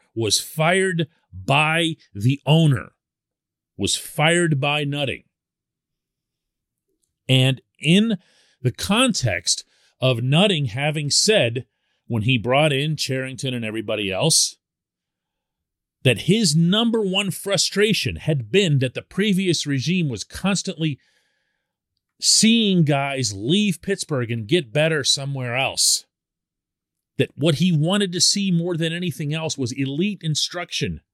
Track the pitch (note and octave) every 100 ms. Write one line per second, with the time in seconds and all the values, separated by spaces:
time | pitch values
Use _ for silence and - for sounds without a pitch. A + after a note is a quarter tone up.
0 | _ A2+ A2 - - D#3 D#3 F#3+ F#3+ E3+
1 | D#3+ _ _ F2+ F#2 C#3 D3+ E3 E3 D#3
2 | _ G2 A#2 C#3+ - D#3+ D#3 A2 - _
3 | _ _ _ _ _ _ _ - G2 -
4 | - - D#3 F3 E3+ C#3+ C#3+ D3+ C#3+ C#3+
5 | C3 D2 _ _ _ _ _ _ _ _
6 | _ _ _ _ _ _ _ _ _ _
7 | _ _ - C3 C3 C3 _ _ D3 F#3+
8 | A3+ G3 _ _ _ _ B2 - - G#3+
9 | C4 - A#2+ F2+ - - - _ _ -
10 | C3 A#2 B2+ D3+ G#3+ E3 C3 A#2 D3 D#3
11 | C#3+ - - G#3+ A#2+ A#2+ - _ _ _
12 | - A#2 A2 B2+ A2+ C3+ D#3 C3+ D3+ D3+
13 | - C3 C3 B2 C3+ B2 A2 A2 G#2+ G#2+
14 | G2 F#2+ D3+ - - - _ _ _ _
15 | _ _ _ _ _ _ _ _ _ _
16 | C3 A2 - A3 F#3+ D#3 E3+ G#3 A#3 A3+
17 | G3 F#3+ G3 - G3+ F#3+ - G3 A3 G3
18 | A2+ D#2+ - C#3+ G#2+ F#3 F#3 C#3 B2+ -
19 | - - G#3+ F#3 F#3 D#3 D3 C#3 A#2+ F#3
20 | D3+ G#2+ - - F#3+ G3 - D3+ D#3+ C3
21 | _ _ _ _ _ _ _ _ _ _
22 | _ _ - - A3 A#3 G#3 F3+ D3+ C#3
23 | C#3 C3+ A2+ G2 A2+ G3 G#3 - - G3
24 | - C#3 A2+ A#2 G#2 F3 A#2+ D3 D#3+ D#3
25 | B2 - C#3 C3+ B2 B2 B2 E2 - -
26 | - _ _ _ _ _ _ _ _ _
27 | _ - A#2+ - D#3+ D3 F3+ D#3 D#3+ G#3
28 | G3 E3+ - G#3 G3 E3+ F3 D#3+ E3 E3+
29 | F3+ - D3 D#3+ D#3+ - A#2+ C3 C3+ C#3
30 | G#3 F#3+ D#3+ D3 - F3 E3+ - G2 D#2
31 | _